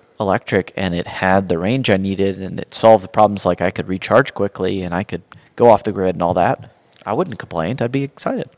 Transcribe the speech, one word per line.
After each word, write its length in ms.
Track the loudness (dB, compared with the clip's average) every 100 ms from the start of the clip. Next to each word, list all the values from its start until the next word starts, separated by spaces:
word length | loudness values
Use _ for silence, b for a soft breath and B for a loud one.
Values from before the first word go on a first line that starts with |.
| _ -6
electric 500 | -2 -2 0 -2 -2 -6
and 180 | -4 -4
it 120 | -8
had 420 | -2 2 2 2
the 80 | -2
range 320 | -2 -2 0
I 80 | 0
needed 440 | 0 -2 -2 -4
and 180 | -10 -10
it 120 | -10
solved 300 | 4 6 6
the 60 | 4
problems, 360 | 2 2 2 -2
like, 140 | 0
I 120 | -2
could 180 | -2 -6
recharge 440 | -6 2 2 2
quickly 480 | -2 -6 -4 -4 -4
and 120 | -4 -6
I 80 |
could 200 | -6 -10 -12 B B 4
go 120 | 6
off 140 | 6
the 80 | 2
grid 240 | -2 -2 0
and 60 |
all 100 | 0 2
that, 360 | 0 -2 -10 _ _ _ -6
I 80 |
wouldn't 260 | -4 -4 -8
complain. 380 | -8 -6 -4 -4
I'd 100 | -2
be 120 | -2
excited. 460 | -6 -6 -6 -6 -8